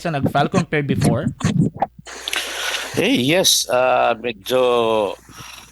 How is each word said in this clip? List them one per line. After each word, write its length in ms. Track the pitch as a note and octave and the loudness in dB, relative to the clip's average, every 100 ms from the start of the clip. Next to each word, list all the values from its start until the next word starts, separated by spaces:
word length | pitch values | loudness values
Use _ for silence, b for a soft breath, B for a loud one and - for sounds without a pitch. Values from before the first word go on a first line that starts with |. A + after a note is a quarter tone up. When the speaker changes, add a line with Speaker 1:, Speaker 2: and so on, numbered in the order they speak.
Speaker 1:
sa 80 | F3 | 0
nag-file 400 | D3 C3+ C#3+ D3 | -2 0 2 2
compared 400 | F#3 E3 D3+ C#3+ | 2 0 -2 0
before? 400 | A2 - G#3+ - - - - - - - - - B B B B B B B B - | 2 2 2 -2 -2 -2 2 0 -2 -6 -8 -18 B B B B B B B B -2
Speaker 2:
Eh, 240 | F3+ C4+ | 0 2
yes, 480 | B2+ F3 F3 - - | 2 2 2 0 0
ah, 480 | B2 B2+ B2+ B2 A2+ | 0 2 2 2 0
medyo, 420 | A#2+ G#2+ F#2+ B2+ B2 A#2+ A2+ A2 G2 - - B B B B | -4 -8 -2 2 4 4 2 2 0 -4 -16 B B B B